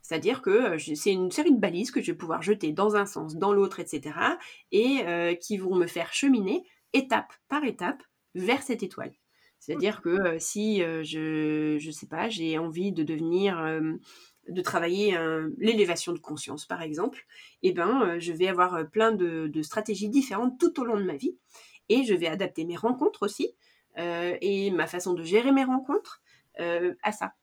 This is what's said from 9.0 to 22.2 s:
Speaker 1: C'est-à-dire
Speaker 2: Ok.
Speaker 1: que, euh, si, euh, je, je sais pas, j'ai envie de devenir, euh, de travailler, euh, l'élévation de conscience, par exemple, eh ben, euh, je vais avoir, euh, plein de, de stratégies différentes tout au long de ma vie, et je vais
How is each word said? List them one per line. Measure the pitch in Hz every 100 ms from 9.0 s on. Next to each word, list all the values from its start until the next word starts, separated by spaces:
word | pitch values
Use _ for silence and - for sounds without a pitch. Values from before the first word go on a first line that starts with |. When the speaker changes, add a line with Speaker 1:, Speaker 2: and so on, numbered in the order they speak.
| - _ _ _ _ _
Speaker 1:
C'est-à-dire | - 151 190 208
Speaker 2:
Ok. |
Speaker 1:
que, | 170 185 185
euh, | 160
si, | - 208 214 208
euh, | 165 165
je, | 156 156 156 156 151 151 151 151
je | 156
sais | 151 -
pas, | 160 226
j'ai | 214 165 160
envie | 165 160 196
de | 170
devenir, | 156 156 165 180 196 170
euh, | 160 160 156 170 - - - _ -
de | 180
travailler, | 180 175 170 185 208 175
euh, | 160 160 160 -
l'élévation | 208 220 180 170 -
de | 165
conscience, | - 151 - 151
par | - 175
exemple, | 160 151 226 - - - - _
eh | 185
ben, | 170 175 262
euh, | 202 170
je | 170
vais | 160 185
avoir, | 180 180 175
euh, |
plein | 156 214 226
de, | 214 175 165 156
de | 156
stratégies | 151 214 214 196 208
différentes | 277 262 202 247 247
tout | 339 311
au |
long | 240 214
de |
ma | 185 143
vie, | 269 - _ - - - _
et | 240
je | 247
vais | 180